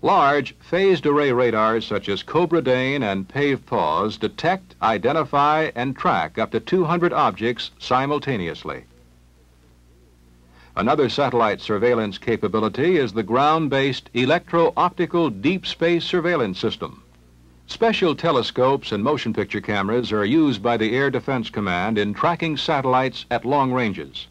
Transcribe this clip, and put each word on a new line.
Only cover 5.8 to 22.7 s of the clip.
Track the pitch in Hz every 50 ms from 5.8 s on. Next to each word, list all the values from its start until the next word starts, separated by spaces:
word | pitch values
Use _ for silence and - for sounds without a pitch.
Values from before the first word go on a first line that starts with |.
| 120 139 131
track | - - 185 135 92 78 78 - -
up | 110 107 -
to | 113
two | - - - 185 180
hundred | 151 170 175 165 175 170
objects | 160 143 120 98 90 107 120 123 - - - _ _
simultaneously. | - - 127 127 135 139 147 143 - 139 131 104 87 82 78 - - 78 71 64 62 - _ - - _ _ _ _ _ _ _ _ _ _ _ _ _ _ _ _ _ _ _ _ _ _ _ _ - _ _ _ _ _ - - - -
Another | - 92 117 147 151 139 117
satellite | - - 143 127 127 120 113 107 98 90
surveillance | - - 110 101 107 120 120 113 110 104 95 -
capability | - - 113 101 - 101 92 110 107 107 98 - 135 175 190 160
is | 135 110 95
the | 113 107
ground-based | 95 113 127 143 151 156 160 160 139 139 135 135 139 127 - - - _
electro-optical | 120 127 131 151 175 - - - 170 170 - - - 160 180 175 - 175 156 - 170 170 147
deep | 107 95 101 143 190 185 -
space | - - - 165 170 175 170 160
surveillance | - - 180 156 175 175 156 123 101 92 -
system. | - 110 - - - 71 62 - - _ _ - _ - - _ - - - - _
Special | - - - 226 226 220 - 196 175 143
telescopes | - - 170 156 127 110 - - - 127 131 139 135 - - 113
and | 101 104
motion | 135 151 131 - 120 104
picture | - 104 98 - 104
cameras | 98 - 104 101 95 98 113 123 120 98 107
are | 107 104
used | 104 131 165 156 143 123 101 98
by | 120 120
the | 113 110 110 107
Air | 131 139 139
Defense | 127 127 - - 135 127 110 -
Command | - 110 104 95 87 90 90 104 113 107
in | 104 104 104
tracking | - - 170 170 160 170 165 151
satellites | 131 - -